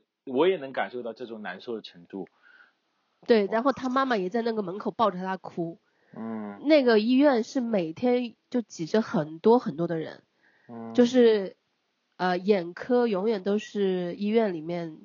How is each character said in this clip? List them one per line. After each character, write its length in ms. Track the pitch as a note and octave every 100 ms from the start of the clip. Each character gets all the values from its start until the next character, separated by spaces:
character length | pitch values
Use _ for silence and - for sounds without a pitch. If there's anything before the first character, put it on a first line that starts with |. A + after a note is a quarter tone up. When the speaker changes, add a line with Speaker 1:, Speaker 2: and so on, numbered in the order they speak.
| _ _ -
Speaker 1:
我 220 | B2+ F3+
也 80 | F#3
能 140 | C3+
感 180 | B2+ G2
受 140 | B2
到 80 | A#2+
这 140 | A2+ A#2
种 160 | A2+
难 180 | G2 F#2
受 160 | B2 A2
的 60 |
程 240 | - F2 E2+
度。 220 | G2 E2+ _ _ _ _ _ _ _ _ _ -
Speaker 2:
对， 180 | A3+ G3
Speaker 1:
哇。 60 |
Speaker 2:
然 100 | A3
后 100 | C4+
她 160 | B3 C4
妈 160 | B3+ C4+
妈 100 | A3+
也 140 | F3+
在 120 | A#3
那 120 | A#3
个 80 | A3
门 160 | F#3 G3+
口 120 | G#3
抱 200 | - G#3+
着 80 | F3+
她 160 | F#3+ F#3+
哭。 420 | - - E3 - _ _ _ -
Speaker 1:
嗯。 420 | A3+ A3 G#3 -
Speaker 2:
那 200 | C#4 D#4
个 180 | A#3+ A3
医 100 | A3
院 320 | B3+ D4 A#3+
是 160 | A#3 C4+
每 320 | A#3 G#3+ D#3+
天 420 | E3 B3 B3 A#3+ - _
就 120 | B3
挤 240 | - - D#3+
着 160 | A3
很 380 | - F#3 D3+ D#3+
多 200 | G#3+ A#3+
很 160 | A#3 C#3+
多 100 | E3+
的 100 | E3
人。 260 | C#3 - _ _ _ _ -
Speaker 1:
嗯。 260 | - A3+ A#3
Speaker 2:
就 100 | A#3+
是， 500 | B3+ A#3 G#3+ F#3 - _ _ _ _ _ -
呃， 200 | F3+ F3+
眼 340 | F#3+ G3+ E3+
科 340 | F3+ - B3 A#3+
永 200 | F#3 G#3+
远 140 | G#3
都 140 | G3 G#3
是 560 | - G#3 G3 F#3 F3 -
医 120 | G#3
院 260 | A3+ G#3+
里 80 | E3+
面 360 | D#3+ F3 E3 D#3